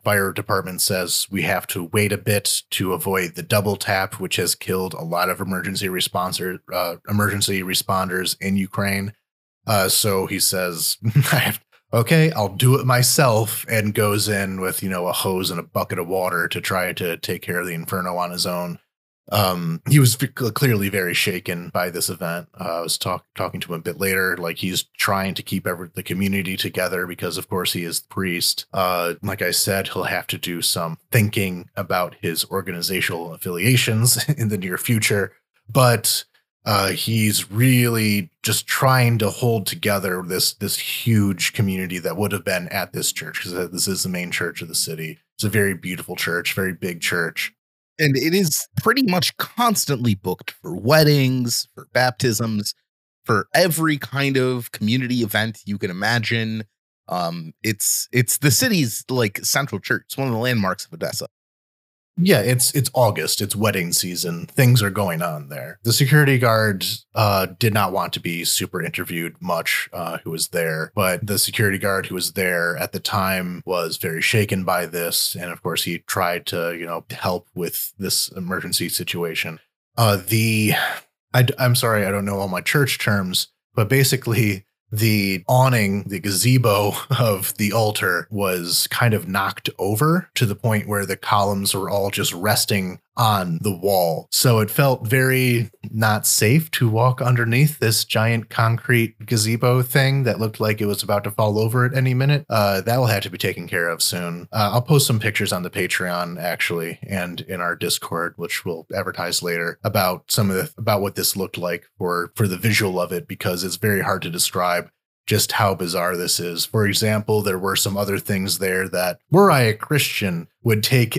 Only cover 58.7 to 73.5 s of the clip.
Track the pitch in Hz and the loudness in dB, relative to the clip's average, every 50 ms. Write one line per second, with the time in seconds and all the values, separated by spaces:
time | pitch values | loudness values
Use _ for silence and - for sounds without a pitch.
58.7 | 220 180 143 117 - - - - 127 127 117 104 - - - - - 143 139 - | 4 2 2 0 -2 -6 -6 -4 0 0 0 0 -2 -4 -4 -2 0 0 -2 -2
59.7 | - 98 - - 127 104 - _ - - 135 135 117 110 117 127 123 117 98 95 | -6 -8 -4 -2 -4 -4 -4 _ -6 -4 -2 -2 0 0 0 0 2 2 2 0
60.7 | 90 - - - - 82 87 80 - - 82 - _ _ _ _ _ _ _ _ | 0 -4 -8 -16 -10 -6 -6 -6 -4 -6 -8 -10 _ _ _ _ _ _ _ _
61.7 | _ _ _ _ _ _ _ _ _ - 170 185 185 117 101 117 127 123 127 - | _ _ _ _ _ _ _ _ _ 0 4 6 6 4 4 4 2 2 2 2
62.7 | - 143 123 - - 135 123 110 98 - 78 78 - - 104 101 - 104 107 107 | 2 0 -2 0 4 4 4 4 4 0 -2 -2 -2 -2 -2 -4 -2 0 2 2
63.7 | 98 98 87 85 85 - - 92 90 82 82 87 85 85 85 - - - 135 123 | 2 0 -2 0 -2 -2 -2 -2 -4 -4 -4 -4 -4 -6 -8 -6 2 4 6 6
64.7 | 123 123 107 101 92 107 101 92 85 80 87 87 80 76 73 69 71 69 64 73 | 6 6 4 2 0 0 -2 -2 -2 -2 -4 -4 -6 -8 -10 -12 -14 -12 -12 -14
65.7 | - _ _ 117 113 - 147 127 147 151 151 139 139 127 123 120 113 110 110 107 | -16 _ _ 0 2 2 4 6 6 6 6 6 4 4 4 4 4 4 4 2
66.7 | 101 95 92 - 110 - - _ _ 95 110 104 101 95 95 90 87 - - 113 | 0 0 -2 -4 -6 -6 -10 _ _ 2 2 4 4 2 0 -2 -2 0 0 2
67.7 | 101 107 101 92 90 95 87 85 - 85 - 87 85 85 82 78 - - 92 90 | 2 2 0 0 0 -2 -4 -4 -6 -6 -6 -6 -6 -4 -2 -2 -2 -2 -2 -4
68.7 | - 92 82 82 80 - 90 80 87 85 85 85 - _ 87 90 87 82 82 - | -6 -6 -6 -6 -6 -6 -8 -6 -6 -6 -6 -6 -8 _ -6 -4 -4 -2 -2 -2
69.7 | - - - - - 87 85 82 82 80 - - 80 82 82 - - 87 85 82 | -2 -4 -4 -6 -8 -8 -8 -6 -8 -8 -8 -8 -6 -6 -6 -4 -2 -2 -2 0
70.7 | 80 78 80 82 _ - 98 92 90 85 - 104 104 95 - - 104 - 110 101 | -2 -4 -4 -6 _ -2 0 0 0 -2 -4 -4 -2 -2 -2 -2 0 0 0 0
71.7 | 95 95 95 101 98 95 95 - - 92 87 - - 101 95 90 90 87 85 85 | 0 0 -2 -2 -2 -2 -4 -4 -6 -4 -4 -4 -4 -2 -2 0 0 0 0 -2
72.7 | 87 73 87 87 - 95 - - - 104 95 95 95 92 90 90 | -2 -4 -6 -6 -6 -8 -6 -2 -2 0 0 0 0 -2 -2 -4